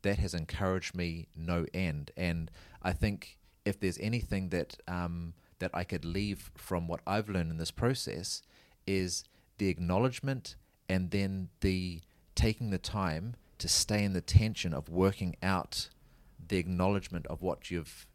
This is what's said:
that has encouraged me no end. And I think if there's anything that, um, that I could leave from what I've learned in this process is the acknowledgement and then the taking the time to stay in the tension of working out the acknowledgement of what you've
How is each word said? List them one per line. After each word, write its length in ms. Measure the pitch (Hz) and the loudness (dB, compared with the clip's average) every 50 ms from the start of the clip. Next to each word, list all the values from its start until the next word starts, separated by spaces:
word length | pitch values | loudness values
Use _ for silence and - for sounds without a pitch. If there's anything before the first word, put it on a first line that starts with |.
that 160 | - 98 101 - | 2 2 2 2
has 120 | 110 90 - | 2 0 0
encouraged 600 | 85 80 - - - 101 92 92 92 - - - | -4 -4 -4 -4 0 2 2 2 2 -2 -4 -4
me 320 | 90 87 85 82 82 82 - _ | -2 -2 -2 -2 -4 -8 -12 _
no 320 | 73 82 85 87 87 80 - - | -8 -2 0 2 0 0 0 -2
end. 380 | 90 92 85 76 73 71 - - | 0 0 0 0 -2 -6 -8 -6
And 320 | - 92 87 85 85 82 80 - - - - - - | -2 -2 0 0 0 -4 -6 -8 -16 -20 -20 -20 -4
I 100 | - 92 | -2 -2
think 460 | 90 - - 107 101 - - - - _ _ _ _ _ _ | 0 2 2 0 0 -4 -10 -18 -20 _ _ _ _ _ _
if 160 | 104 101 - | -2 -2 0
there's 180 | 104 92 85 - | 0 -2 0 0
anything 520 | - 107 117 120 104 - 101 98 95 90 | -2 0 0 0 0 0 -2 -2 0 0
that, 260 | 90 87 78 - - - - | 0 -2 -2 -2 -8 -14 -8
um, 480 | - 90 87 87 85 85 85 85 85 85 - _ _ - _ | -6 -2 -2 -2 -2 -2 -4 -6 -8 -10 -14 _ _ -8 _
that 140 | 87 90 - | -6 -4 -2
I 80 | 85 | -4
could 220 | 95 - - 80 82 | -4 -2 -4 -4 -4
leave 480 | 82 85 98 104 104 98 - - - - | -2 -2 -2 0 -2 -4 -6 -8 -16 -18
from 300 | - - - 95 87 85 | -18 -6 -2 -2 -2 0
what 140 | 82 85 - - | -2 -4 -4 -2
I've 240 | - 98 107 107 104 | 0 0 0 0 0
learned 220 | 98 92 85 80 | 0 0 0 0
in 80 | 82 80 | -2 -4
this 140 | 82 - | -6 -6
process 720 | - - 110 120 135 127 - - - 80 90 - - - - _ - - - _ _ _ _ | -4 0 0 0 0 0 -4 -6 -6 -6 -6 -6 -8 -8 -10 _ -20 -20 -20 _ _ _ _
is 380 | - 98 95 92 90 87 - - _ _ _ _ _ _ - | 0 2 2 2 0 -2 -6 -8 _ _ _ _ _ _ 0
the 100 | 104 95 | 0 0
acknowledgement 840 | 85 78 87 85 90 98 120 131 123 - - 135 135 123 - - - - - _ _ _ _ - | 2 0 0 2 4 4 4 2 0 -2 -4 -4 -4 -4 -6 -12 -16 -16 -20 _ _ _ _ 0
and 220 | - 185 92 85 | 2 2 2 2
then 380 | 101 98 98 95 95 95 92 - _ _ | 2 0 0 0 0 -4 -4 -6 _ _
the 400 | - 98 92 92 92 90 85 82 - _ _ _ _ _ - | 2 2 2 2 0 -2 -6 -8 -12 _ _ _ _ _ 0
taking 340 | - - 113 107 - 120 107 | 4 4 4 4 2 -2 0
the 80 | 98 90 | 0 -2
time 560 | - - - 104 95 87 78 80 92 117 120 - _ - - _ | -2 -2 -2 0 0 0 0 -2 -4 -6 -10 -10 _ -20 -10 _
to 80 | - 87 | -2 2
stay 360 | - - - - 107 104 104 | 2 2 4 4 2 2 2
in 80 | 101 | 2
the 80 | 95 90 | 2 0
tension 520 | - - - 98 107 110 107 - - 90 | 0 8 8 8 8 8 0 -2 -2 -2
of 160 | 78 67 76 - | -2 -4 -4 -2
working 460 | 82 90 92 98 95 - 98 87 80 - | 2 4 4 4 4 2 -4 -4 -4 -2
out 460 | - 92 95 90 - - - - - - - _ - - - - - - - - - - | 0 0 0 0 -2 -4 -6 -6 -6 -8 -12 _ -20 -20 -20 -20 -20 -20 -20 -20 -6 -2
the 80 | 101 | 0
acknowledgement 720 | 92 80 87 90 87 92 95 101 98 90 - 87 87 - | 0 0 0 2 2 4 4 4 2 -2 -4 -6 -6 -4
of 160 | - 82 - | -6 -6 -2
what 260 | 90 92 76 - - - | -2 -2 -2 -2 -6 -6
you've 380 | 90 85 76 - - - - - | -4 -4 -4 -6 -14 -18 -20 -20